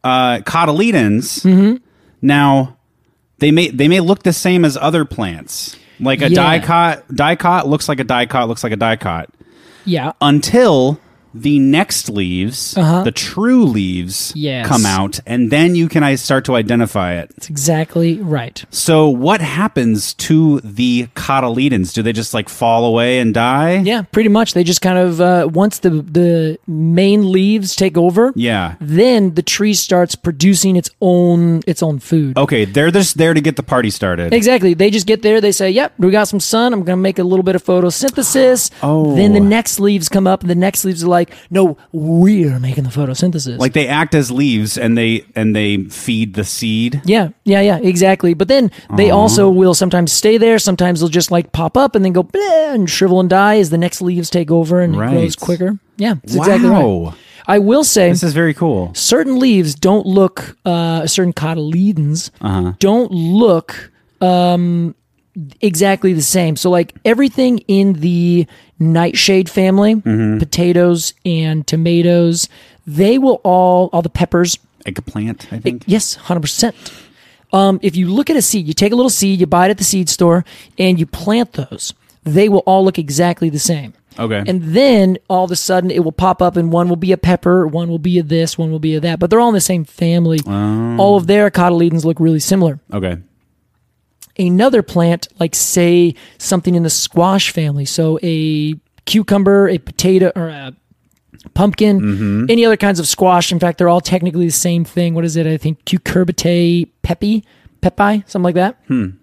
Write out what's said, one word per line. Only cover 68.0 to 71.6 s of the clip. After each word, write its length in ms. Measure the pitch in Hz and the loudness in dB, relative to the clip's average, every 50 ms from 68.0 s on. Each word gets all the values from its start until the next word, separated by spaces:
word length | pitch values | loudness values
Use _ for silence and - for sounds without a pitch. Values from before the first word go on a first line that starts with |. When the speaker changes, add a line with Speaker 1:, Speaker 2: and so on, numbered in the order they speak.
Speaker 2:
the 460 | 151 175 175 175 175 175 175 175 165 - - - _ _ _ - | -2 -2 0 0 2 2 2 2 0 -2 -8 -20 _ _ _ -2
nightshade 680 | 160 160 165 165 170 175 - - - - 190 190 185 165 | 0 2 2 2 2 0 -2 -2 0 2 2 2 0 0
family, 480 | - 202 190 190 190 196 202 214 226 | -2 0 2 2 2 4 2 2 2
Speaker 1:
Mm-hmm. 420 | 220 - 113 110 110 110 107 107 107 | 0 0 -2 0 0 0 0 0 -2
Speaker 2:
potatoes 720 | 170 147 - 180 175 175 175 175 175 175 175 165 170 - - _ _ | -4 -4 -2 -2 0 2 2 2 2 2 2 0 -4 -8 -10 _ _
and 420 | 185 170 160 160 156 156 156 | -4 -2 -2 -2 -2 -2 -4